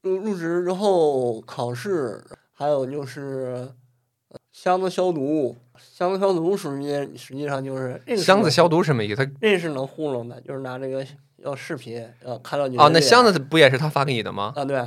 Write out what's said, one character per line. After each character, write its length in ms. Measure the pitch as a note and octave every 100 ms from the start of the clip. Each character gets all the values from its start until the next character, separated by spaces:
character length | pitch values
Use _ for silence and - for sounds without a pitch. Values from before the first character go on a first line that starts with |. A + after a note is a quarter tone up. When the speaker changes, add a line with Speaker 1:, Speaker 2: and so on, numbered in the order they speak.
Speaker 1:
入， 160 | F#3+ F#3+
入 180 | G#3+
职 300 | F#3+ E3 F3
之 80 | F3+
后 680 | F#3 G#3 F#3 D3+ C3+ B2 A2+
考 320 | - - A#2+
试， 500 | B2 G#3 F3+ B2 - - - _
还 120 | _ C#3+
有 200 | C#3+ C3
就 180 | C#3+
是， 640 | C#3 D3+ C#3 C3+ B2+ B2 B2+ B2+ _ _ _ _ _
呃， 80 | - _
箱 300 | - - F3+
子 80 | F#3
消 240 | F3+ F#3
毒。 420 | E3 C3+ D#3 B2+ A2+ _ _
箱 280 | - - F3+
子 60 | F#3+
消 140 | G3
毒 240 | F3+ E3 G3
实 240 | E3 C#3
际， 360 | C#3+ C#3+ C#3 B2+
实 180 | -
际 120 | C3 D3
上 160 | C#3
就 120 | C3+ C3
是， 240 | C3 B2+ -
这 60 |
个 60 | A3+
是 60 |
Speaker 2:
箱 180 | E3+ G3
子 80 | F3
消 180 | D3 E3+
毒 140 | D#3+
什 120 | D#3
么 100 | C3
意 40 | G#2
思？ 20 | G#2
它 140 | C#3 C#3
Speaker 1:
这 180 | A3 F#3+
是 120 | E3+
能 160 | C#3+ C3+
糊 260 | - D3+
弄 160 | B2+ A#2
的， 120 | B2
就 120 | B2+
是 60 | C#3
拿 180 | C3+ B2+
这 80 | C3+
个 160 | C3+ C3 D3 _ _
要 160 | - C3+
视 200 | - D#3
频， 280 | A#2+ A#2 A#2 A#2+
要 120 | C3 A#2
看 200 | - C#3+
到 80 | C#3
你 80 | B2+
的 60 |
脸。 40 | D3+
Speaker 2:
哦， 40 |
那 80 | D#3+
箱 240 | C#3 A#3+
子 120 | A#3+ E3+
不 200 | C#3 D#3+
也 100 | C#3+
是 60 | B2+
他 100 | D3+
发 160 | D3+
给 80 | C#3
你 100 | B2
的 100 | G2+
吗？ 200 | F#2+ G2+ C3+
Speaker 1:
啊， 80 |
对。 160 | C3+ C3+